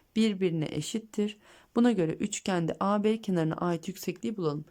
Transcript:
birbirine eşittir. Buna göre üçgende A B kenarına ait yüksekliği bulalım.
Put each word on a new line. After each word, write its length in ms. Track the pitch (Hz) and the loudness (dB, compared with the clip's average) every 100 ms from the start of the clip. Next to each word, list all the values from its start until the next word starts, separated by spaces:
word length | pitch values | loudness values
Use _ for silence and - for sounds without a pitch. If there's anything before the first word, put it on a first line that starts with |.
| _ 220 | _ 0
birbirine 520 | 220 190 185 165 156 | 2 2 0 0 -2
eşittir. 680 | - - 220 220 - 208 - - - _ 233 | -4 -4 -6 -6 -4 -4 -4 -18 -20 _ 2
Buna 160 | 240 | 4
göre 200 | 208 160 | 4 2
üçgende 640 | - 214 - - 180 165 - | 0 -4 -4 -2 0 0 0
A 240 | 196 208 | 0 2
B 160 | 214 226 | 2 0
kenarına 340 | 226 175 160 | 0 0 0
ait 340 | - 175 165 165 | 0 0 -2 -4
yüksekliği 480 | 180 - 170 233 214 | -10 -6 -6 -6 -2
bulalım. 280 | 160 143 151 | -2 -2 -6